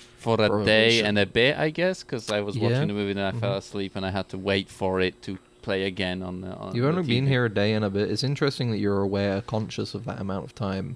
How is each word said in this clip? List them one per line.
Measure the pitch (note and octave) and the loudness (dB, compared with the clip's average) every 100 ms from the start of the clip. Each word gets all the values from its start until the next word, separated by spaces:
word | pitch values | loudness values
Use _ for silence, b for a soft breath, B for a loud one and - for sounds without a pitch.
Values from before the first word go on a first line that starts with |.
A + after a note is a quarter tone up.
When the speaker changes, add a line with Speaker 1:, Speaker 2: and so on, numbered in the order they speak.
| - - | -16 -6
Speaker 1:
for | A#2 | 0
a | A2+ G#2+ | 4 4
Speaker 2:
probably | G2+ G#2 | 4 4
Speaker 1:
day | A2 A2+ A#2 | 6 6 6
Speaker 2:
should. | G#2 | 4
Speaker 1:
and | G#2 | 2
a | G2 | 2
bit, | A#2 B2 D3+ | 4 4 4
I | D#3 | -2
guess, | D#3 F3+ F#3 | 0 -2 -2
'cause | - B2+ - | -6 -8 -2
I | G#2 | -2
was | G#2 A2 | -2 0
Speaker 2:
Yeah. | |
Speaker 1:
watching | A2+ B2 G#2 | 0 2 0
the | G2+ | -2
movie | G2+ | -2
and | G2+ | -2
I | G2 | -2
fell | A2+ G2+ | -2 -2
Speaker 2:
Mm-hmm. | G2 | -2
Speaker 1:
asleep | - G#2 G2 G2+ | -4 -6 -6 -4
and | F#2+ | -4
I | |
had | F#2+ F#2 | -4 -6
to | F#2+ | -4
wait | F#2+ G2 G2 | 0 0 -2
for | - F#2+ F#2 | -4 0 2
it | F#2 - | 0 -2
to | - F#2+ _ _ | -10 -12 _ _
play | - G2 | -4 -2
again | G2 F#2 F#2 F#2 | -2 -2 -4 -4
on | F#2 F2+ | -6 -8
the, | F#2 F#2 | -10 -10
on | F#2+ | -6
Speaker 2:
You've | A#2 C3+ | -2 0
Speaker 1:
the | |
Speaker 2:
only | F3 | 0
been | D#3 A#2+ C#3 | 0 2 2
Speaker 1:
T | |
V. | |
Speaker 2:
here | C3 A#2 | 2 2
a | |
day | G2+ G#2 | 2 2
and | G#2+ G#2 | 2 0
a | |
bit. | G2+ G#2 | 0 0
It's | G#2 | 0
interesting | C3 C#3+ C#3+ - A#2+ | -2 0 0 0 -2
that | G#2+ | 0
you're | G2+ G2+ | 2 2
aware, | G2 G2 G2+ G2 | 2 0 0 -2
conscious | - A2 A2 - G#2 | -2 -4 -4 -6 -6
of | G2+ A#2 | -8 -8
that | - | -8
amount | G2 F#2+ - | -6 -6 -8
of | - | -6
time, | G2 F#2+ F#2+ | -4 -4 -6